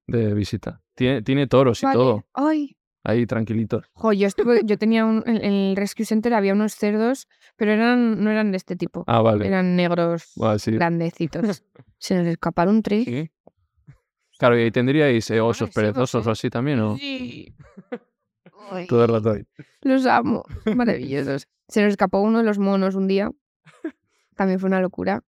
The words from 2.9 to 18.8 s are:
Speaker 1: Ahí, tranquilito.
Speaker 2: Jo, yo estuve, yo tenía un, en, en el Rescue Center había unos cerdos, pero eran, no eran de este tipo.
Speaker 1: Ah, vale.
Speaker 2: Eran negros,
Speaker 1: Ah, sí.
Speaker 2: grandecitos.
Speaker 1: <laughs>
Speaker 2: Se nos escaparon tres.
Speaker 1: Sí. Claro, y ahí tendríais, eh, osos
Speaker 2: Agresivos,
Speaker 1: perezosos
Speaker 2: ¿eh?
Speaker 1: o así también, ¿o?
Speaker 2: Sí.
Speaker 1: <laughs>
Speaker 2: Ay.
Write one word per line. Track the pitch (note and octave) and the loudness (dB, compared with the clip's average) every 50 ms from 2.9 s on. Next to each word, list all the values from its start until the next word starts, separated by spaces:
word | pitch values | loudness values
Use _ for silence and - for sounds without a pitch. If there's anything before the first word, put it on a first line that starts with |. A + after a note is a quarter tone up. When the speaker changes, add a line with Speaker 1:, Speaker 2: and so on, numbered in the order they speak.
| _ _ - | _ _ -4
Speaker 1:
Ahí, | G#2+ A2 A#2+ A#2+ | -2 0 0 0
tranquilito. | - B2+ A2 A2 G2 A2 A2+ A2 G#2 A#2+ - - _ _ | 0 -2 -4 -2 -2 -2 -2 -2 -2 -4 -4 -6 _ _
Speaker 2:
Jo, | - - A3 | -4 0 0
yo | G#3 F#3+ G3+ | 2 2 0
estuve, | G3 - - G4+ A#3 A#3+ A3+ A3+ | 0 0 0 0 2 2 2 2
yo | G#3 G#3 G3+ | 0 -2 0
tenía | G#3+ A3 A3+ A3+ A3 | 0 0 2 2 2
un, | A3 A3 A3 - | 2 0 0 0
en, | - A3+ | 0 -2
en | - - G3+ G3+ | 0 0 0 0
el | G3 G3 F#3+ F#3+ | 0 0 0 0
Rescue | G3 G3+ G3 - - G#3+ | -2 -4 -6 -6 -6 -4
Center | - A3 A3 G#3 A#3+ A#3+ | -2 -2 -2 0 0 0
había | G#3+ G3 G3 G3 | 2 2 2 2
unos | G#3 G#3+ G#3 - | 2 0 -2 -2
cerdos, | - G#3+ G#3 G#3 G#3+ A3+ A#3+ C4+ - - - _ _ _ _ _ | -4 -2 -2 0 0 0 -2 -2 -4 -8 -16 _ _ _ _ _
pero | _ A3 G#3 G#3+ | _ 0 0 2
eran, | G#3+ A#3 A#3+ B3 B3 A#3+ A3+ A3 F3 G#3 | 2 2 2 2 2 2 0 0 0 0
no | G#3+ | 0
eran | G#3+ A3 G#3+ G#3 | 0 0 0 -2
de | F#3+ | -2
este | F#3 - - F3+ | -4 -6 -8 -8
tipo. | F3+ E3+ - - F3 - | -8 -8 -8 -8 -8 -4
Speaker 1:
Ah, | - A#2 A2+ | 0 2 4
vale. | A2+ A2+ G#2+ G2+ G2+ | 4 4 4 2 2
Speaker 2:
Eran | - F#3+ F#3 F#3 F3+ F3+ | 0 0 2 2 2 2
negros, | F3+ F3 E3+ F3 E3+ E3+ E3+ E3+ E3 - - _ - | 2 2 2 0 0 0 0 -2 -4 -8 -12 _ -2
Speaker 1:
Ah, | - F#3+ G#2+ | 0 0 0
sí. | G#2 - A2 | 0 0 -2
Speaker 2:
grandecitos. | A2 - E3+ E3+ E3+ E3 E3 E3+ - - - - - D#3+ A3+ G#3 E3 - _ _ _ - | 0 0 0 0 0 -2 -4 -4 -4 -4 -6 -6 -4 -4 -4 -4 -4 -6 _ _ _ -20
Speaker 1:
<laughs> | - _ _ _ | -20 _ _ _
Speaker 2:
Se | - - F#3+ | -6 -2 -2
nos | F3 E3+ | 0 0
escaparon | E3+ E3 - - E3+ - F3+ E3+ F#3+ G#3+ A3 | -2 -4 -4 -4 -4 -2 0 2 4 2 2
tres. | G#3 - G3+ G#3+ B3 | 2 0 0 -2 -2
Speaker 1:
Sí. | - A#2+ C#3 D#3+ D#3+ - _ _ _ _ _ _ _ _ _ _ - - _ _ _ _ _ _ _ _ _ | -2 -4 -6 -6 -8 -12 _ _ _ _ _ _ _ _ _ _ -20 -20 _ _ _ _ _ _ _ _ _
Claro, | C3+ A#2+ A#2+ | 2 4 4
y | A#2 A#2 | 4 2
ahí | A2+ | 2
tendríais, | - B2+ B2 B2+ C#3 D#3 D3 C#3 A#2+ A2+ - - | 2 2 0 2 2 2 2 4 2 2 0 0
eh, | G#2+ A2+ | 0 2
osos | A2 A2+ A2+ - A#2 A2 | 2 2 0 -2 -4 -4
Speaker 2:
Agresivos, | - | -2
Speaker 1:
perezosos | A2+ G#2+ G#2+ A2 B2+ C3 - - A#2 G#2+ | 0 0 0 0 0 -2 0 -2 -2 0
Speaker 2:
¿eh? | A#2+ | 0
Speaker 1:
o | |
así | G#2+ - - B2 | -2 -2 -4 -4
también, | - A#2 B2+ D3+ C#3+ A#2 | -4 -2 -2 0 0 0
¿o? | A2 G#2+ G#2+ | 0 0 -2
Speaker 2:
Sí. | - C#4+ C#4 C4 B3+ B3 A#3+ - - - - - - - - _ - - _ | -4 -6 -8 -8 -8 -10 -12 -14 -16 -18 -20 -20 -20 -20 -20 _ -20 -16 _
Speaker 1:
<laughs> | B3 - - _ _ _ _ _ _ _ _ - _ - G#3+ G3+ | -16 -16 -16 _ _ _ _ _ _ _ _ -20 _ -20 -16 -12
Speaker 2:
Ay. | F#3+ F#3 | -10 -10